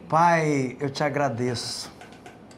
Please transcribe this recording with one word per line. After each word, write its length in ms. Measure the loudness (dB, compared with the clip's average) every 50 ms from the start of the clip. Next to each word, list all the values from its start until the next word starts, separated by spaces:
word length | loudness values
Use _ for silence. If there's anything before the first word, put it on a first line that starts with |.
| -6 0
Pai, 680 | 2 4 6 6 4 4 2 2 2 0 0 -2 -4 -4
eu 80 | -6 -4
te 140 | -2 -2 -2
agradeço 880 | -2 0 0 -2 -2 -2 -2 -2 -2 -2 -4 -6 -8 -8 -10 -10 -12 -14 -18 -20 -20 -20 -20 -20 -20 -20 -20 -20 -20 -20